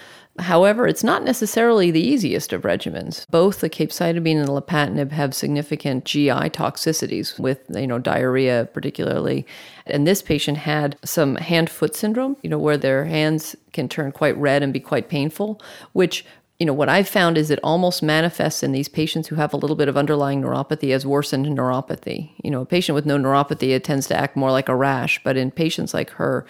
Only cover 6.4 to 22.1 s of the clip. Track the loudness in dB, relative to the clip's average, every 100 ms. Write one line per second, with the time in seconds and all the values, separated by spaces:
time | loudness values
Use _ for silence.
6.4 | 0 -2 -4 -2 -2 -2 -2 -4 -6 -4
7.4 | -4 -4 -6 -6 -4 -4 -2 0 2 2
8.4 | 2 2 -2 -6 -8 -4 -2 0 0 -2
9.4 | -6 -14 -20 -18 -4 0 2 2 0 -2
10.4 | 0 -2 -2 0 0 -4 -6 0 0 0
11.4 | 0 0 0 0 -4 -2 -2 -2 -2 -4
12.4 | -4 0 2 2 2 0 0 0 2 0
13.4 | -2 -12 _ -6 -6 -4 -6 0 0 2
14.4 | 2 2 2 -2 -2 -2 -2 -2 -2 -4
15.4 | -6 -6 -14 -20 -6 0 0 0 -10 -20
16.4 | _ _ 0 2 4 4 4 2 4 4
17.4 | 2 0 2 2 2 0 2 2 2 0
18.4 | -2 -2 -2 -2 -2 -2 -2 -2 -4 -2
19.4 | -2 -2 -2 0 0 2 2 2 0 0
20.4 | -2 -2 -4 -4 0 0 2 0 0 -2
21.4 | 0 0 0 0 -4 -8 -8